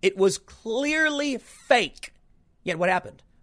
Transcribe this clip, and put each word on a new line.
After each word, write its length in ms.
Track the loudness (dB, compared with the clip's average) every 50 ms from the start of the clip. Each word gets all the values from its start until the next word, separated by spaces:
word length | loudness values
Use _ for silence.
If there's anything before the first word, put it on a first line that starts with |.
it 160 | -2 -2 2
was 200 | 2 2 2 2
clearly 1000 | 0 _ -16 -20 -14 -8 -6 -4 -2 -2 0 0 2 0 0 0 -2 -2 -4 -4
fake. 760 | -6 -8 -14 -20 -6 0 2 2 2 2 -2 -8 -14 -20 -20 _ _ _ _ _ _ _ _ _ _ -10
Yet 160 | -8 -4 -2
what 100 | 0 0
happened? 320 | 0 -2 -4 -8 -18 -20 _ _ _ _